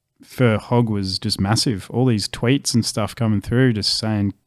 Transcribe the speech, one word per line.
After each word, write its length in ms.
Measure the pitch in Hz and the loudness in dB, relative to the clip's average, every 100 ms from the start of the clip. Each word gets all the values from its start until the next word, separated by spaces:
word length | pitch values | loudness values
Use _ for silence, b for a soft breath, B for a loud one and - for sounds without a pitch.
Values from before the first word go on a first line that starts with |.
| _ _ | _ _
for 340 | - - 123 107 | -10 2 2 2
Hogg 320 | - 120 117 | 2 0 2
was 300 | 104 95 92 | 0 -2 -4
just 220 | 110 - | -2 0
massive. 500 | 98 113 - 101 - | 2 2 2 -2 -4
All 160 | 113 127 | 0 2
these 200 | 110 - | 2 -2
tweets 460 | - 120 139 - | -4 -2 -2 0
and 120 | 120 107 | 0 0
stuff 280 | - 101 | -2 -4
coming 280 | - 113 104 | -2 -2 -2
through 320 | - 117 131 | -2 0 2
just 240 | 107 95 - | 2 0 -2
saying, 340 | 110 107 101 - | -2 0 -2 -4